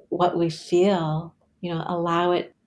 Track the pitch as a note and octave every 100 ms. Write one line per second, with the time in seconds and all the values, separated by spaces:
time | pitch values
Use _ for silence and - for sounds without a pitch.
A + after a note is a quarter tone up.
0 | - - F3 F3 E3+ D#3+ - F3 F#3+ F#3
1 | D#3 D#3 E3 - _ _ F3 E3 - F3
2 | E3+ E3+ F3 F3 - _